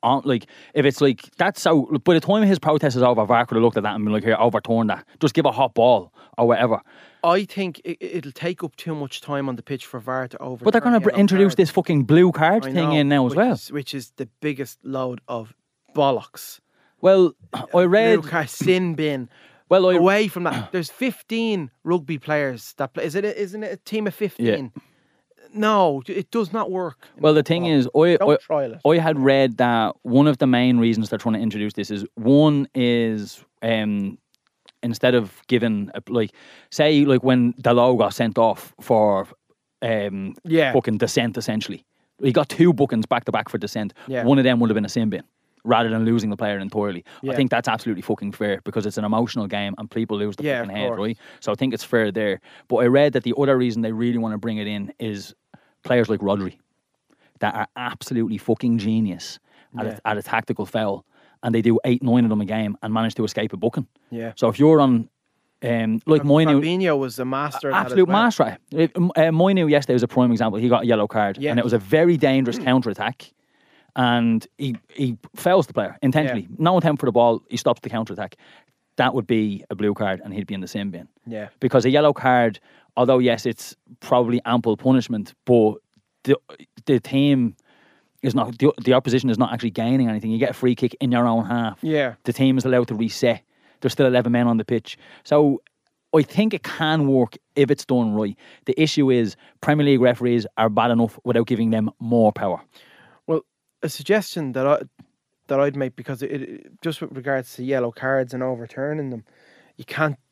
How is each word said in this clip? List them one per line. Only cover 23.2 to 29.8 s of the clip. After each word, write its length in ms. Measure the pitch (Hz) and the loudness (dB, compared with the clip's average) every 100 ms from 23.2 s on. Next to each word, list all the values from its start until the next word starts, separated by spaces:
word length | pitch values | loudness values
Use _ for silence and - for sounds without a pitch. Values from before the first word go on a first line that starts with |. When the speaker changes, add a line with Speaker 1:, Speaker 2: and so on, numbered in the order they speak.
Speaker 2:
a, 160 | 202 - | -6 -6
isn't 220 | 202 208 | -8 -8
it 100 | 214 | -12
a 40 | 196 | -12
team 280 | - 214 208 | -8 -6 -6
of 80 | |
fifteen? 560 | - 208 - 120 107 127 | -6 -8 -4 -2 -2 -4
Speaker 1:
Yeah. 80 | - _ _ _ _ _ _ - 208 | -14 _ _ _ _ _ _ -16 -4
Speaker 2:
No, 460 | 214 208 180 139 127 | 0 2 2 0 -6
it 240 | 190 - | -8 -6
does 200 | 233 196 | -4 -4
not 200 | 208 208 | -4 -6
work. 340 | 185 180 139 - - | -6 -8 -10 -20 0
Speaker 1:
Well, 140 | 156 | 4
the 100 | 151 | 4
thing 220 | 147 165 170 | 2 0 2
Speaker 2:
Oh, 40 | |
Speaker 1:
is, 160 | 151 123 | 2 2
I, 220 | - 170 170 | 4 4 4
Speaker 2:
don't 140 | 190 | 4
Speaker 1:
I, 40 | 151 | 2
Speaker 2:
trial 360 | - 151 131 | 0 -4 -4
it. 80 | 110 143 | -2 2
Speaker 1:
I 100 | 165 | 2
had 200 | 160 151 | 2 2
read 380 | 135 139 135 110 | 4 4 2 2
that 360 | 123 120 | 2 2